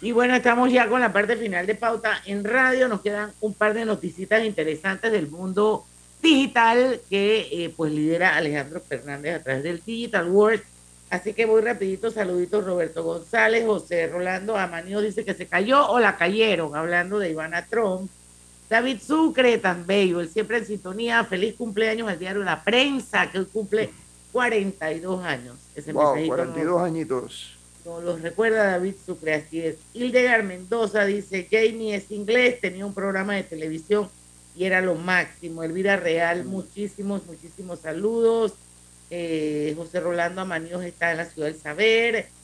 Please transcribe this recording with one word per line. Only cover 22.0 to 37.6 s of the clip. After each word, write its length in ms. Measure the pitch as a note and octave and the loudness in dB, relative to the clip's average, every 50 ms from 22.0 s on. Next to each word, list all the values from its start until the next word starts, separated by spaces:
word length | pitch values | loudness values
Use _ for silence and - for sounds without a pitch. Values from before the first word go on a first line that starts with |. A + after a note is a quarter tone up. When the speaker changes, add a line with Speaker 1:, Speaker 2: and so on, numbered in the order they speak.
| A#3 G#3+ | -2 -4
Speaker 1:
al 100 | F#3 D#3 | -4 -4
diario 240 | F3+ F#3 G3 G3+ G3+ | -4 -4 -4 -2 0
La 200 | F#3 E3 D3+ - | 0 -2 0 0
Prensa, 640 | - A3 B3 C4 C#4+ C#4 C4 - - - G3+ F3+ - | 2 4 4 4 4 2 -2 -4 0 2 2 2 2
que 80 | - F#3+ | 2 -4
hoy 60 | F#3 | -4
cumple 440 | F#3 - A3 G#3+ G3 - A3 G#3+ - - - - - - - - - | -2 -2 -4 -4 0 0 0 0 -2 -6 -12 -18 -18 -18 -18 -18 -6
cuarenta 600 | - A#3+ B3 A#3+ A3+ G#3+ G3 G3 F#3 - D#3+ D#3 | -2 0 0 2 2 0 0 0 -4 -4 -6 -6
y 80 | D#3 E3 | -4 -6
dos 240 | E3 F#3 F#3+ F#3 F3+ | -4 -6 -6 -4 -4
años. 320 | E3+ D3 B2+ A#2+ B2 A#2+ - - - - | -4 -4 -6 -6 -12 -14 -16 -18 -14 -14
Ese 160 | - D3 D3+ | -12 -10 -4
Speaker 2:
Wow, 120 | D3+ C3 D3 D3 C3+ | 2 4 4 4 4
Speaker 1:
mensajito 200 | B2 D#3 D#3+ B2 | 2 0 0 0
Speaker 2:
cuarenta 240 | - E3+ - - - | 0 -2 -2 -2 -2
y 40 | D3+ | 0
dos 140 | D#3+ F3+ F3 | 2 2 2
Speaker 1:
nos, 80 | F3 F3 | 2 2
Speaker 2:
añitos. 680 | D#3+ E3 D#3 - C3+ B2 A#2 - - - - - - - - - - - - | 0 -2 -2 -2 -2 -4 -4 -6 -12 -14 -16 -16 -16 -18 -18 -18 -18 -16 -14
Speaker 1:
nos 180 | F3 E3+ E3 E3+ | -12 -12 -8 -6
los 180 | F3 E3+ E3 | -6 -6 -4
recuerda 500 | D#3+ E3+ E3+ - A3 A3+ A3 A3 G#3 G3 | -6 -8 -2 2 2 2 4 4 4 4
David 240 | F#3 F3+ F3+ G3 G3 - - | 2 2 0 -2 -4 -6 -8
Sucre, 300 | - F3+ F3 - D#3 D#3 | -10 -10 -6 -2 -2 -2
así 260 | D3+ D3+ - - E3 | -2 -2 -4 -8 -4
es. 140 | E3 D#3+ D3+ - - - - | -4 -4 -6 -6 -14 -16 -8
Hildegard 520 | A3+ B3 B3+ A#3 B3+ B3 B3 A#3+ A3+ G#3+ | -4 -4 2 2 4 4 4 4 2 2
Mendoza 600 | G3 F3+ F3+ F#3 F3+ A#3 A#3 A3+ G3+ G3 G#3+ G3+ | 0 -6 -8 -6 -4 -2 0 0 0 2 2 2
dice, 420 | G3 G3+ G3+ F#3+ - F#3+ F#3+ F3 - | 2 0 -2 -4 -4 -6 -6 -4 0
Jamie 420 | - A3 A3+ A3 A3 A3+ A3 A3 G#3 | 2 4 4 2 2 0 -4 -4 -4
es 140 | G3+ G3 - | -4 -6 -6
inglés, 500 | G#3+ G3+ G#3 G3 A3+ B3 B3 B3 A#3+ - | -8 -8 -2 2 2 4 4 4 2 2
tenía 280 | - F#3+ F3+ F#3+ G3 G3+ | -4 -4 -4 -4 -8 -6
un 60 | G3 | -6
programa 400 | - F#3+ G3 F#3+ F#3+ F#3+ G3+ G3+ | -4 -2 -2 0 0 0 0 -2
de 80 | G3 F#3 | -2 -4
televisión 640 | F#3 E3+ D#3 D#3 D#3+ D#3 D#3+ D#3+ - G#3 G#3 G#3 G3+ - - - - - - - - - | -4 -8 -6 -6 -6 -6 -8 -2 0 0 0 0 -2 -8 -16 -20 -18 -18 -18 -18 -18 -6
y 80 | D#3+ F3+ | -4 0
era 180 | F#3+ F#3 F#3 | 2 2 2
lo 140 | F#3 F#3 E3+ | 2 2 0
máximo. 680 | D#3+ E3 F3+ F#3 F3+ E3 - - - - E3+ E3 E3 | 0 0 2 2 2 2 0 -6 -12 -10 -10 -8 -6
Elvira 360 | E3 D#3+ D#3+ F3+ F#3+ G3 G3 F#3 | -6 -4 -2 0 2 4 2 4
Real, 460 | F3 E3+ D#3+ E3 E3+ E3+ F3 F3+ F3+ | 2 0 2 2 2 2 2 0 -2
muchísimos, 800 | F#3 F#3+ F#3+ F#3 - - G3+ G#3 G3 - - G3+ G3 G3+ G3 F3+ F3 | -4 -6 -6 -8 -8 -8 -8 -8 -8 -6 -6 -4 -4 -4 -4 -6 -10
muchísimos 540 | E3 D3+ - E3+ - - | -14 -14 -16 -16 -14 -14